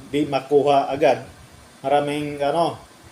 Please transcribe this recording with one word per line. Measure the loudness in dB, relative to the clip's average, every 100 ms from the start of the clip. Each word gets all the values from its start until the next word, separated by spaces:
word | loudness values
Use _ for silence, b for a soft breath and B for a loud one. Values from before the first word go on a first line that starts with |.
| -6
di | -4 -2
makuha | -4 0 2 4 2 0
agad. | 2 2 2 -4 -20 -20 -20 -20 -10 0
Maraming, | 0 0 -4 -6 -4
ano, | -2 0 -2 -4 -16 -20 -20